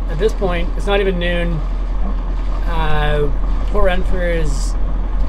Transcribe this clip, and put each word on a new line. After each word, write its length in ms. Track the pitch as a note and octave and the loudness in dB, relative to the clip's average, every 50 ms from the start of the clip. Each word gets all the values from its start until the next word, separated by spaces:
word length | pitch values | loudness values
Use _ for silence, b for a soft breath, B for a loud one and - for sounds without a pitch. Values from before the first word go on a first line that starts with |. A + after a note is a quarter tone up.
| - - | -2 -4
at 100 | - D3+ | -2 0
this 140 | F#3 A3 - | 0 0 0
point, 360 | - G#3 F#3 F3 E3+ E3+ E3+ - | 0 -2 -2 -2 0 -2 -2 -2
it's 80 | - - | -2 -2
not 140 | G3+ G3+ G3+ | 0 0 0
even 200 | G3+ F#3+ F#3 F3 | 0 0 -2 -2
noon. 340 | F3 F3 F3 F3 E3+ E3+ E3+ D#3 - - - - - - - - - - - - - - - - - - - - - | -2 -2 -2 0 -2 -2 -2 -2 -2 -2 -2 -2 -2 -2 -2 0 0 0 0 -2 -2 -2 -4 -2 -2 -2 -2 -2 -2
Uh, 680 | - - - D#3+ D3+ D3+ D3+ D3 D3 D3 D3 D3 D3 C#3+ - - - - - - - | -2 0 0 2 2 2 2 2 2 2 2 2 2 2 0 0 0 0 0 0 0
Port 140 | - G#3 G3+ | 2 4 4
Renfrew 460 | F#3+ F3+ F#3 - - - F3+ F3 F3 | 4 4 2 2 2 2 0 0 0
is 420 | E3+ E3 D#3+ D3 C#3 - - - - - - - - - - - - - - | 0 0 0 0 0 0 -2 -2 -2 0 0 0 0 -2 -2 0 0 0 2